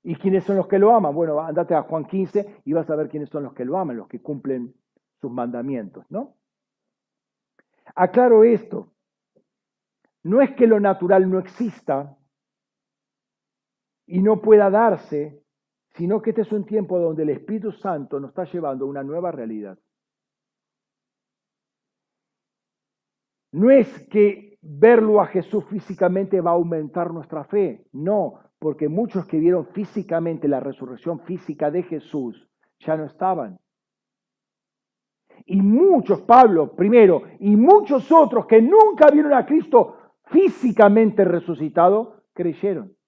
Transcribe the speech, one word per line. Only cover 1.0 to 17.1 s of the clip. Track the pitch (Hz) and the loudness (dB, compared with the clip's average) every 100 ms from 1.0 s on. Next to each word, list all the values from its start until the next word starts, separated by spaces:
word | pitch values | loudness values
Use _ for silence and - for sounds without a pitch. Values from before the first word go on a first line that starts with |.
| 165 | 0
Bueno, | 147 165 151 | -4 -4 -4
andate | 160 156 165 160 | -6 -6 -2 -4
a | |
Juan | - 160 151 | -4 -10 -6
quince | 190 190 202 202 - | -6 -4 -6 -8 -14
y | 139 | -6
vas | 160 151 | -6 -4
a | 151 | -6
ver | 143 | -6
quiénes | 151 143 | -10 -10
son | 151 | -10
los | 131 | -12
que | - 123 | -12 -8
lo | 180 | -6
aman, | 170 117 | -6 -10
los | 95 | -14
que | 123 | -16
cumplen | - 143 135 131 123 _ _ _ _ _ | -12 -10 -8 -8 -10 _ _ _ _ _
sus | 139 | -12
mandamientos, | 123 120 120 131 127 101 - _ | -8 -8 -8 -10 -10 -12 -18 _
¿no? | 185 285 _ _ _ _ _ _ _ _ _ _ _ _ _ _ _ _ - | -14 -14 _ _ _ _ _ _ _ _ _ _ _ _ _ _ _ _ -4
Aclaro | 180 247 247 220 | 0 2 4 6
esto. | 233 214 - - - _ _ _ _ _ _ _ _ _ _ _ _ _ | 6 2 -4 -16 -16 _ _ _ _ _ _ _ _ _ _ _ _ _
No | 160 226 | -2 0
es | 269 269 | 0 2
que | 233 | 2
lo | 214 | 4
natural | 202 190 175 190 190 | 2 -2 2 2 2
no | 185 | -2
exista | 185 - 240 - - 139 143 _ _ _ _ _ _ _ _ _ _ _ _ _ _ _ _ _ _ _ _ | -6 -10 -10 -10 -8 -8 -8 _ _ _ _ _ _ _ _ _ _ _ _ _ _ _ _ _ _ _ _
y | 180 | -2
no | 202 214 | 0 0
pueda | 214 214 196 | 4 4 6
darse, | 202 233 180 - 151 151 147 _ _ _ _ _ | 2 0 -2 -8 -10 -10 -14 _ _ _ _ _
sino | - 175 208 | -10 -6 -4
que | 226 | -4
este | 220 | -6
es | 214 | -4
un | 214 - | -6 -4
tiempo | 214 185 180 | -6 -4 -4
donde | 170 | -4